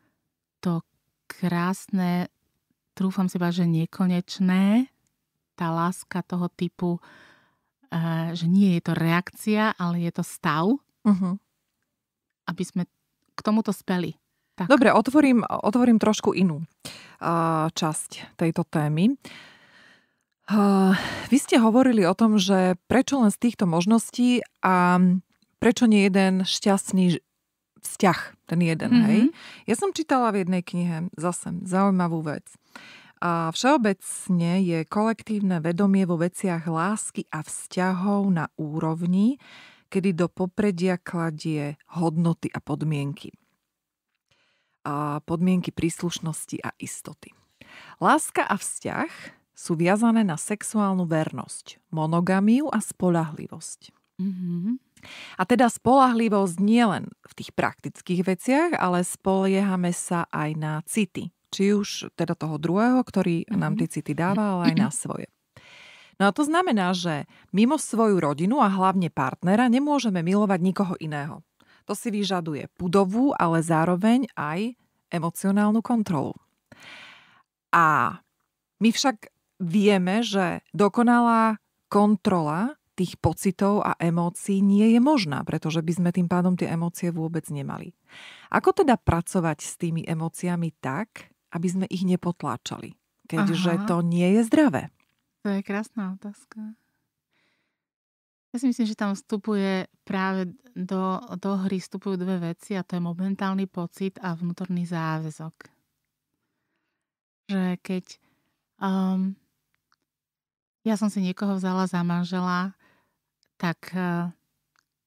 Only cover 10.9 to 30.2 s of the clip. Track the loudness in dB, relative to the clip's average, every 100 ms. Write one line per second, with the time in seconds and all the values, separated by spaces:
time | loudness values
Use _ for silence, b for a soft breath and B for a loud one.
10.9 | _ 0 2 0 -6 _ _ _ _ _
11.9 | _ _ _ _ _ -10 -8 -6 -6 -8
12.9 | _ _ _ _ -8 -2 0 0 -4 -4
13.9 | -4 -4 -10 _ _ _ -6 4 6 6
14.9 | 4 4 4 6 4 0 -2 0 2 4
15.9 | 4 4 2 0 2 0 0 -8 _ -20
16.9 | -18 -20 -8 -2 0 0 0 -2 -2 -4
17.9 | -4 -10 -16 -16 -2 -2 0 -2 -2 0
18.9 | 2 2 0 B B B B B B B
19.9 | B B B _ _ -2 2 4 4 4
20.9 | 2 B B B 0 4 4 6 6 6
21.9 | 6 4 4 4 4 4 4 2 0 2
22.9 | 2 2 2 2 4 0 0 2 2 4
23.9 | 2 2 0 2 2 0 _ 2 4 6
24.9 | 6 4 4 -2 _ _ _ 2 4 4
25.9 | 6 6 4 2 2 -2 0 2 2 2
26.9 | 2 2 2 -4 _ _ _ _ _ -14
27.9 | 0 2 2 -6 -16 -4 0 0 0 2
28.9 | 4 6 6 4 B B B -4 0 -2
29.9 | -4 0 0